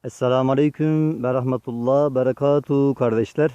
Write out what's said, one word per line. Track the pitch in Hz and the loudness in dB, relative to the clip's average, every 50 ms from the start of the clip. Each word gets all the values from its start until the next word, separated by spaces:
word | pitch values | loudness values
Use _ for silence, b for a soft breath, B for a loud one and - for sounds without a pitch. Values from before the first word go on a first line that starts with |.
| - | -12
Esselamu | 127 - - 131 123 127 127 131 131 | -12 -6 -2 0 0 2 2 2 2
Aleyküm | 135 139 147 151 - - 151 156 156 156 156 156 160 127 123 | 2 2 0 0 0 -2 -2 0 0 0 0 0 -2 -2 -4
ve | 123 127 | -2 -2
Rahmetullah, | 131 123 131 127 123 _ - 117 117 117 127 135 143 147 147 131 | -2 -2 -2 -4 -4 _ -8 -8 -4 0 2 2 2 2 2 0
Berekatuhu | 127 127 131 123 - 143 143 143 143 135 - 139 139 139 139 131 | 0 0 0 -2 0 0 2 2 0 0 0 0 2 2 0 0
kardeşler. | - 127 117 110 113 113 - - - 151 160 | 0 0 0 0 0 -2 -2 -2 -2 -2 -2